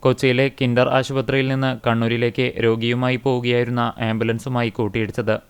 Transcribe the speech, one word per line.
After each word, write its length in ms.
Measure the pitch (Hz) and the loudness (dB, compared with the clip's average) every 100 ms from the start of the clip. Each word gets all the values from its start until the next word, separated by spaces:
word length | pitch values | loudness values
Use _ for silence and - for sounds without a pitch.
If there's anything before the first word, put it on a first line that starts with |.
കൊച്ചിയിലെ 420 | 131 123 135 123 135 - | 2 2 2 2 0 0
കിൻഡർ 300 | 127 120 123 131 | 0 2 2 2
ആശുപത്രിയിൽ 480 | 131 135 127 135 135 | 0 -4 -2 0 0
നിന്ന് 180 | 135 135 120 - | 0 -2 -2 0
കണ്ണൂരിലേക്ക് 600 | 113 117 117 120 117 123 - | 0 2 0 0 0 -2 0
രോഗിയുമായി 520 | 113 113 117 120 127 127 | 0 2 0 0 0 0
പോവുകയായിരുന്ന 580 | 135 123 120 120 120 123 117 - 113 | 0 0 2 0 0 0 -2 -2 -2
ആംബുലൻസുമായി 600 | 110 110 113 131 127 117 - | -2 0 -2 -2 -2 -2 -2
കൂട്ടിയിടിച്ചത്. 600 | 107 104 110 - 110 107 _ | -4 -2 -4 -4 -2 -2 _